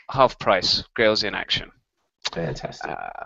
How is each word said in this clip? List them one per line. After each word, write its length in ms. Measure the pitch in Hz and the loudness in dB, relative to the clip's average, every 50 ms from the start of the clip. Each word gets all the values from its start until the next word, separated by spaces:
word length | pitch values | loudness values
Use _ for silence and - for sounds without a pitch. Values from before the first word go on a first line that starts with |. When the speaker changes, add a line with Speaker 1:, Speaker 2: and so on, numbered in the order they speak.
| _ - | _ -6
Speaker 1:
half 280 | - 131 131 120 - - | 2 4 4 4 4 0
price 440 | - 120 101 90 90 - - - - - - | 2 2 2 4 4 2 0 0 -2 -6 -2
Grails 300 | - 113 107 107 107 107 | 2 4 4 4 2 0
in 100 | 101 95 | -4 -4
Action. 360 | 92 - - - - - - _ _ _ _ _ _ _ _ _ _ - - - | -6 -4 -2 -4 -4 -4 -8 _ _ _ _ _ _ _ _ _ _ -10 -8 -6
Speaker 2:
Fantastic. 580 | 170 165 151 139 - - - - - - - | -4 -6 -6 -6 -6 -10 -10 -10 -10 -10 -10
Speaker 1:
Uh, 180 | - 50 50 50 - - - | -8 -8 -10 -12 -12 -12 -14